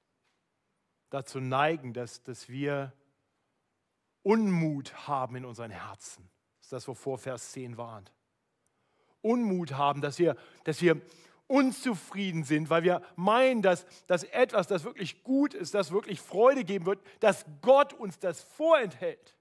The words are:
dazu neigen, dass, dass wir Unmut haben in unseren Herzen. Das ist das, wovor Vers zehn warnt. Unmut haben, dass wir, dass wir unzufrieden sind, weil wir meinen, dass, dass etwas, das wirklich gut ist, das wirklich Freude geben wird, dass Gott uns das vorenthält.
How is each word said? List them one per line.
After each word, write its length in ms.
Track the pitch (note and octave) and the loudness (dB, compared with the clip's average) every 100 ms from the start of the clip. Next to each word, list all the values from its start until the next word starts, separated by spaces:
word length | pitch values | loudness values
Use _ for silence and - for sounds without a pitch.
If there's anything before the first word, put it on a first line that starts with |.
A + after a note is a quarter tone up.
| _ _ _ _ _ _ _ _ _ _ - | _ _ _ _ _ _ _ _ _ _ -10
dazu 300 | C3+ - C3+ | -10 -8 -8
neigen, 540 | C3 C3+ D3+ E3 C3 | -2 2 2 0 -6
dass, 280 | A#2 A#2+ - | -10 -12 -14
dass 280 | - A#2+ - | -16 -16 -12
wir 440 | C3 C#3+ C#3+ C3+ - _ _ _ _ _ _ _ _ _ _ _ _ | -6 -4 -4 -6 -14 _ _ _ _ _ _ _ _ _ _ _ _
Unmut 840 | G3 A3+ G#3 F3 D#3+ C#3+ C3 - - | 0 2 2 0 0 -4 -10 -14 -6
haben 300 | C#3 B2+ B2+ | -4 -4 -8
in 80 | B2+ | -14
unseren 260 | A2+ A#2 | -14 -14
Herzen. 580 | F2+ G2+ G2+ - - F2+ _ _ _ | -14 -16 -16 -20 -20 -20 _ _ _
Das 80 | - | -14
ist 60 | |
das, 140 | C3 - | -12 -12
wovor 300 | A#2 C#3 C3 | -10 -8 -8
Vers 340 | C3+ A#2+ - | -8 -12 -12
zehn 260 | C3+ B2 A2+ | -14 -14 -12
warnt. 360 | A#2 A2 F#2+ _ _ _ _ _ _ _ _ _ _ _ | -14 -16 -20 _ _ _ _ _ _ _ _ _ _ _
Unmut 500 | A3 B3 A3 F3+ D#3+ | -2 0 0 -2 -4
haben, 300 | C3+ C#3+ C#3+ | -2 0 0
dass 180 | C#3+ C3+ | -4 0
wir, 180 | E3+ - - _ - | 0 0 -10 _ -8
dass 160 | D3+ | 0
wir 200 | E3 D#3 - - - _ - | 2 2 -4 -20 -20 _ 0
unzufrieden 960 | C4+ C4 G3+ B3+ G3 - G3 F#3+ E3 | 2 2 0 -4 -4 -6 -6 -4 -2
sind, 260 | C#3 D3+ D#3 | 0 -2 2
weil 140 | E3 | 2
wir 180 | F3 F3+ - - | 2 0 -4 -2
meinen, 480 | F#3+ A#3 C4 A#3+ | 2 4 4 4
dass, 240 | F#3+ F3 - - - | 2 0 -4 -12 -2
dass 180 | F3 | -2
etwas, 440 | F#3 A#3+ B3+ A3 F3+ | -2 0 2 2 0
das 160 | F#3+ | -4
wirklich 400 | F#3+ A#3+ E3+ - | -4 -8 -10 -8
gut 320 | - C4+ C#4+ - | -2 0 0 -2
ist, 180 | E3+ | -4
das 160 | G3+ D3+ | -2 0
wirklich 320 | F#3+ - F#3+ | -2 -4 -10
Freude 420 | - F#3 B3 C#4 | -4 6 6 6
geben 220 | F#3+ G3 E3+ | 0 -2 -2
wird, 160 | G3+ - - | -4 -6 2
dass 220 | G#3+ F#3 - D3 | 2 2 -4 -2
Gott 320 | A3 C#4 C#4 | 6 8 6
uns 260 | - G#3 - | -2 -10 -6
das 240 | F#3 E3 | -6 -6
vorenthält. 920 | - - D#4+ D#4 G#3 B2+ E3+ - _ _ | -12 -2 4 4 2 -6 -8 -8 _ _